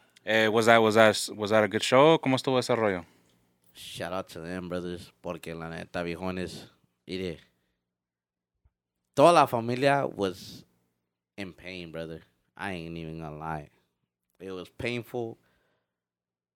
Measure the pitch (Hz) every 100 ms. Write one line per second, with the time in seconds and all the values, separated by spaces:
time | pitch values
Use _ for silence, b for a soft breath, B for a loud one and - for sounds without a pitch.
0 | _ _ - 110 110 110 110 117 110 107
1 | 110 101 - 101 104 110 104 107 - 127
2 | 151 160 135 131 - 127 120 117 107 90
3 | 85 _ _ _ _ _ _ - - -
4 | 85 95 92 87 82 92 90 90 87 87
5 | - _ 87 85 85 82 82 82 85 90
6 | 87 85 92 92 87 - - _ _ _
7 | - 92 92 78 _ _ _ _ _ _
8 | _ _ _ _ _ _ _ _ _ _
9 | _ - 156 170 135 120 117 123 139 139
10 | 135 - 98 87 - - - _ _ _
11 | _ _ _ - 95 80 90 92 82 80
12 | 80 80 - _ _ - 98 90 82 85
13 | 80 80 80 76 80 78 73 _ _ _
14 | _ _ _ - 95 92 87 - 120 120
15 | 110 123 113 113 _ _ _ _ _ _
16 | _ _ _ _ _